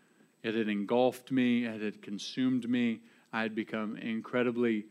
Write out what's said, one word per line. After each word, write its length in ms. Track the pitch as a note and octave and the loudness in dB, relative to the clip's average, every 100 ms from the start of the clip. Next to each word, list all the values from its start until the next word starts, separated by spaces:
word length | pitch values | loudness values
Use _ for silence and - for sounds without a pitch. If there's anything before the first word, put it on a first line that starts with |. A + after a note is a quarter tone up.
| _ _ _ _ | _ _ _ _
It 120 | A#2 | -2
had 140 | A2 G#2+ | 0 0
engulfed 640 | G2+ G2+ A#2+ B2+ A#2+ - | -2 2 4 4 2 -2
me. 340 | C3 B2 A#2+ | 2 4 2
It 160 | A#2+ A2 | 0 -4
had 220 | G#2+ G2+ | -6 -6
consumed 640 | - G2+ - - C3 B2+ A#2 | -10 -8 -6 0 0 0 0
me. 320 | B2 A#2+ A2+ - - _ | 2 2 0 -8 -20 _
I 100 | A2+ | -4
had 120 | A2+ | -2
become 420 | A2 A2 A2+ G#2+ A#2 | -2 -4 -4 -4 -6
incredibly, 880 | A#2 A2+ G#2+ B2 B2 A#2 A#2+ A2 G#2 | -4 -6 -2 2 2 2 2 2 -4